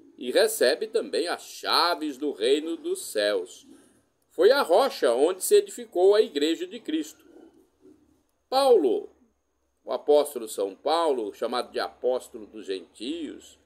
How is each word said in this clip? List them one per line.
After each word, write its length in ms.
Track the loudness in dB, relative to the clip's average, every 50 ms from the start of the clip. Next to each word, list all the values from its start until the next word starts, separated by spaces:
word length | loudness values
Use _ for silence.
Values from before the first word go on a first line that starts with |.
| -20 _ _
e 140 | -12 -8 -2
recebe 560 | 2 2 2 2 2 2 2 2 2 0 -2
também 400 | -4 -4 -4 -4 -4 -4 -4 -4
as 160 | -4 -6 -8
chaves 720 | -10 -14 -16 -10 -4 0 2 2 2 2 0 -2 -6 -8 -8
do 140 | -6 -6 -8
reino 460 | -4 -2 0 0 2 0 0 -4 -8
dos 300 | -8 -8 -8 -8 -8 -8
céus. 600 | -8 -4 -2 0 0 0 -2 -4 -8 -14 -20 -20 -20 -20 -20 _ _ _ _ _ _ _ _ _ _
Foi 220 | _ 2 4 4
a 100 | 4 4
rocha 500 | 2 4 4 4 4 2 0 0 0 2
onde 300 | 2 2 2 0 0 -2
se 140 | 0 2 4
edificou 580 | 4 4 2 -4 -16 -14 -6 0 4 4 6 6
a 80 | 4
igreja 440 | 2 0 0 -2 0 0 -2 -2 -6
de 120 | -10 -12 -12
Cristo. 480 | -8 -6 -6 -6 -6 -8 -14 _ _ _ -20 -20 -20 -20 _ _ _ _ _ _ _ -20 -20 _ _ _ _ _ _ _ _ _ _ _
Paulo, 640 | -2 2 4 6 6 6 6 2 0 -2 -4 -8 _ _ _ _ _ _ _ _ _ _ _ _ _ _ _
o 80 | -8
apóstolo 540 | -8 -4 2 4 4 4 4 2 -4 -10 -10
São 280 | -10 -6 -6 -6 -6 -6
Paulo, 580 | -6 -4 -2 0 0 0 0 -2 -2 -4 -8 -8
chamado 380 | -8 -6 -4 -4 -4 -6 -6
de 80 | -6 -6
apóstolo 680 | -6 -6 -6 _ -4 -2 -2 -4 -6 -10 -16 -18 -18
dos 180 | -18 -18 -14 -10
gentios, 920 | -10 -10 -10 -10 -14 _ -12 -10 -10 -10 -10 -10 -12 -14 -16 -20 -20 -20 _ _